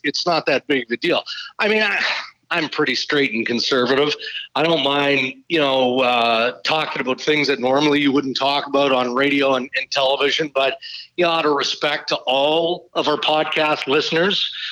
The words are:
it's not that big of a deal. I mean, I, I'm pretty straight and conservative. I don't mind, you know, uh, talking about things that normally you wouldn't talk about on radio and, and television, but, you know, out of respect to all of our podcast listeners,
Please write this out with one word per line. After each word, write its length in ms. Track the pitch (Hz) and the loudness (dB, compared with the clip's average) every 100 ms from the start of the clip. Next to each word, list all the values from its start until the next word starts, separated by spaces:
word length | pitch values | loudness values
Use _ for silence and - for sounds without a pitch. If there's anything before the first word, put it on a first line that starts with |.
it's 200 | 147 - | -6 -4
not 220 | 180 160 - | 0 0 0
that 220 | 131 - | -2 0
big 160 | 139 | -2
of 60 | - | -2
a 40 | 117 | -4
deal. 260 | 170 127 - - - - | -2 -2 -4 -12 -12 -4
I 80 | 214 | 0
mean, 160 | 214 | 0
I, 180 | 208 185 - - - - - | 0 -2 -4 -6 -10 -16 -6
I'm 180 | 170 151 | -4 -4
pretty 260 | - 143 120 | -2 -2 -2
straight 360 | - 147 135 | -2 0 0
and 140 | 110 113 | 0 -2
conservative. 680 | 117 - 131 123 135 147 147 - - - | -2 0 2 2 2 2 -2 -8 -12 -8
I 80 | 135 | -2
don't 220 | 160 160 | 2 2
mind, 520 | 139 143 143 139 131 - - | 2 0 2 0 -2 -6 -4
you 100 | 165 | 0
know, 420 | 143 135 127 127 | 2 2 2 2
uh, 600 | 123 120 117 113 120 - | 2 2 2 2 0 -2
talking 360 | - 156 147 156 | -2 -2 -2 -4
about 180 | 127 127 | -4 -2
things 300 | - 151 143 | 0 0 2
that 100 | 135 | 0
normally 380 | 123 135 151 143 | 2 2 4 4
you 100 | 143 | 2
wouldn't 240 | 135 135 120 | 2 0 -2
talk 300 | 135 143 139 | 0 0 0
about 260 | 139 143 | 2 4
on 220 | 127 123 | 2 2
radio 400 | 123 143 139 135 | 0 0 2 2
and, 160 | 131 127 131 | 0 -2 -8
and 100 | 123 | -6
television, 600 | 135 135 135 139 143 156 | 0 0 2 0 0 -2
but, 220 | 135 135 - - - - - | 0 -2 -2 -10 -16 -10 -2
you 80 | |
know, 60 | 170 | 0
out 160 | 165 151 | 2 2
of 80 | 143 | 0
respect 540 | 127 - 151 151 - | -2 -2 -2 -4 -4
to 60 | 139 - | -6 -2
all 640 | 135 147 160 170 175 - | 2 2 2 0 -2 -6
of 160 | - 147 | -4 0
our 80 | 151 | 0
podcast 680 | - 151 156 160 151 151 - | 0 0 0 0 0 0 0
listeners, 680 | 147 - 160 190 196 - - - | 0 2 0 0 0 -4 -8 -12